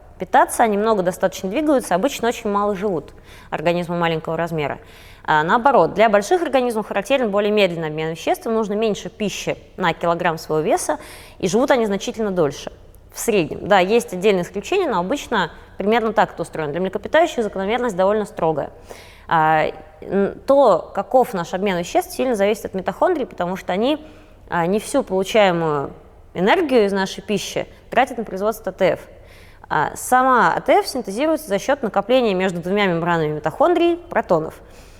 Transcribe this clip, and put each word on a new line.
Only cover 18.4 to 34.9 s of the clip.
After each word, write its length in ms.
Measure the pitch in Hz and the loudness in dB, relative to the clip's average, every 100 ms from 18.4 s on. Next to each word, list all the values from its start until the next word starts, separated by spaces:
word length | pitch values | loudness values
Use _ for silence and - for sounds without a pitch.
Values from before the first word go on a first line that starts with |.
| 165 147 - - - - - - - | -2 -2 -6 -12 -20 -20 -20 -18 -2
А, 440 | 165 156 156 - - - - | 2 4 4 2 -4 -16 -18
н-, 340 | - 196 196 - - | -4 0 0 -2 2
то, 460 | 277 254 165 - | 6 6 4 0
каков 400 | - 196 254 233 | -8 0 2 2
наш 180 | 185 165 | -2 -6
обмен 260 | 185 202 175 | -4 -2 -2
веществ, 340 | 175 330 - | 0 -2 -2
сильно 220 | - 262 | -4 -2
зависит 300 | 220 202 220 - | 2 0 0 -4
от 80 | |
митохондрий, 520 | 190 180 180 330 320 226 | -6 -6 0 0 0 -4
потому 300 | - 175 185 | -6 -6 -6
что 160 | - | -4
они, 320 | 185 247 302 - - - - - | -2 0 -2 -6 -20 -20 -20 -6
а, 180 | 175 170 | -2 0
не 120 | 214 | -2
всю 240 | - 277 | 0 -2
получаемую 880 | - 190 190 220 196 170 160 147 139 - - - - | 0 -2 0 4 4 4 0 -2 -4 -10 -20 -20 -14
энергию 500 | 170 190 349 311 254 | -2 2 2 4 2
из 80 | 202 | 2
нашей 300 | 196 190 - | 0 -4 -6
пищи 440 | - 202 - 156 - - - | -6 -6 -4 -8 -8 -12 -4
тратят 280 | - 262 233 | 0 0 -2
на 60 | |
производство 480 | 208 185 208 226 - | -8 -4 -4 -4 -8
Т 200 | 180 180 | 0 0
Ф. 80 | - - - - - - - - | 0 -6 -20 -20 -20 -20 -20 -4
А, 180 | 151 147 | -2 -2
сама 580 | - - 254 262 247 175 | -4 0 2 4 4 4
А 60 | - | 2
Т 200 | - 349 | 2 2
Ф 60 | 392 | 2
синтезируется 640 | 262 196 202 311 311 208 | -6 -6 -2 0 -2 -2
за 100 | 196 | -4
счет 240 | - 285 | -2 -2
накопления 520 | 214 202 196 262 233 | 0 -2 2 2 2
между 260 | 185 190 175 | 0 0 -2
двумя 260 | 170 208 196 | -2 0 2
мембранами 480 | 170 170 170 151 | 0 0 0 0
митохондрий 640 | 151 156 - 311 349 339 339 | -2 -4 2 2 4 2 0
протонов. 640 | - - - 170 156 - - - - | -4 -4 0 0 0 -12 -20 -20 -20